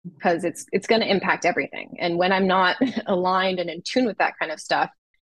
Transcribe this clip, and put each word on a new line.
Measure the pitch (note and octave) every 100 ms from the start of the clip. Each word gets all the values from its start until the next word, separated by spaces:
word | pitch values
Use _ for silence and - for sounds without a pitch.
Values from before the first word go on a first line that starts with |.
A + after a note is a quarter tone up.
| F3 -
'cause | F#3 E3+
it's, | F3 - -
it's | - -
gonna | A3 -
impact | F#3+ F3 D#3 E3+
everything. | C#3+ C3+ - - -
And | F3 E3+
when | F3+
I'm | F#3+ F#3+
not | F#3 F3+ -
<laughs> | C4 A3 -
aligned | F3+ F3+ F#3 F#3+ F3+
and | E3+
in | D#3+
tune | - B3+ B3
with | F#3
that | E3+ -
kind | D#3+
of | D#3
stuff, | - D3 D3+ _ _ _ _